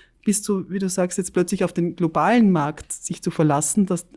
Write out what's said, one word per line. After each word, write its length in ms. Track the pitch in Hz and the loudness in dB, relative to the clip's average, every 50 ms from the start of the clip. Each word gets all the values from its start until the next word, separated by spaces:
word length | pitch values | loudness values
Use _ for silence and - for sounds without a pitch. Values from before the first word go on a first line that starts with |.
| _ _ _ _ _ | _ _ _ _ _
bis 180 | 214 202 - | -2 -2 -2
zu, 280 | - - 202 190 170 - | -2 -2 -4 -4 -4 -6
wie 80 | 180 202 | -6 -4
du 100 | 196 185 | -4 -2
sagst, 280 | - - 180 180 - - | -2 -2 -2 -2 -2 -6
jetzt 140 | 180 - - | -6 -2 -2
plötzlich 300 | 185 180 180 202 - 190 | -2 0 0 0 -2 -2
auf 80 | 175 - | -2 0
den 220 | 185 170 175 175 | -2 -2 -2 -2
globalen 560 | - 175 160 160 151 151 185 233 247 226 196 | -2 -4 -2 0 0 2 4 4 4 4 4
Markt 400 | 180 160 143 143 151 - - _ | 4 2 0 -2 -6 -10 -12 _
sich 300 | - - - - 175 - | -14 -12 -10 -10 -10 -6
zu 80 | - 180 | -6 -6
verlassen, 540 | - - 160 151 139 143 160 - - 214 196 | 0 2 2 4 4 2 0 0 2 2 2
das, 220 | - 180 170 - _ - | 2 0 -4 -4 _ -10